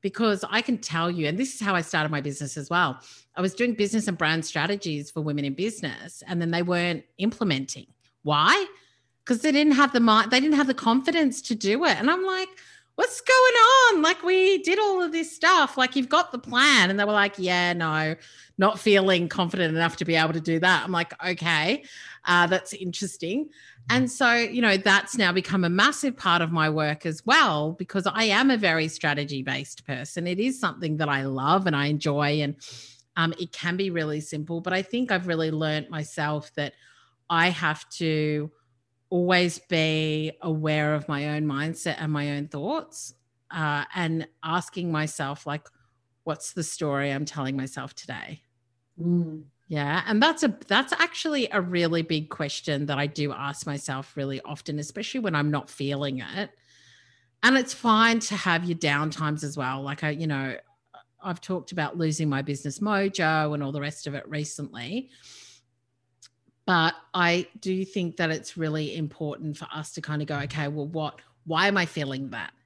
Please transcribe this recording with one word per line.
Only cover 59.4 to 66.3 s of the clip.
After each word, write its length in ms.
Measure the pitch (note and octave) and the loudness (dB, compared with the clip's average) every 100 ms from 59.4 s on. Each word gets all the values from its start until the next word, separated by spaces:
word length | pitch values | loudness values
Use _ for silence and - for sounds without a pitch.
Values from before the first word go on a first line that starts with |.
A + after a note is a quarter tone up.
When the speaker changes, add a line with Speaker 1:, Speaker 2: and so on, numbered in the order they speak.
Speaker 1:
as 140 | D3 C#3+ | -6 -6
well. 240 | B2+ C3+ | -4 -4
Like, 220 | C#3 D3 | -6 -4
I, 80 | D#3 | -4
you 160 | D3+ D#3+ | -4 -4
know, 300 | C#3+ C3+ B2 _ _ _ - _ _ | -2 -4 -8 _ _ _ -20 _ _
I've 180 | F#3+ F3 | -10 -10
talked 300 | - F#3 - | -6 -8 -6
about 260 | F3 D3+ F3 | -6 -4 -2
losing 320 | D#3+ D3+ D#3 | -2 0 -2
my 120 | C#3 | -2
business 360 | C#3+ C#3 D3 C3 | -2 -6 -6 -6
mojo 760 | G#3 G3+ G3 F#3+ D#3+ D#3 D3+ | -2 0 0 0 0 2 0
and 100 | D3 | -2
all 80 | C#3 | -6
the 100 | D3 | -6
rest 240 | C#3+ D3+ - | -8 -8 -10
of 80 | C#3 | -10
it 120 | - | -8
recently. 800 | D3+ D3+ - D3 - A#2+ G#3+ C4 _ - - - - _ _ _ _ _ _ - | -8 -8 -10 -12 -12 -10 -10 -10 _ -20 -20 -20 -20 _ _ _ _ _ _ -20